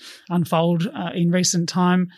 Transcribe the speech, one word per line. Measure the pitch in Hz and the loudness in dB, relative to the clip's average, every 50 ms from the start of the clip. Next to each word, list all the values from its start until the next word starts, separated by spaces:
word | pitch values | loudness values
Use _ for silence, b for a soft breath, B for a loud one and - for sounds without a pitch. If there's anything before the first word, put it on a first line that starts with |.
| B B B B B B | B B B B B B
unfold, | 170 180 165 - 180 160 165 175 175 165 170 240 302 | -2 -2 0 0 0 0 2 2 2 0 0 -2 -4
uh, | 233 185 170 - | -6 -8 -6 -2
in | 175 170 170 170 | 0 0 2 2
recent | 180 180 - - 175 170 165 | 2 0 0 0 -2 -2 -2
time. | - 185 180 180 180 185 180 180 B | 0 0 2 2 2 2 0 -2 B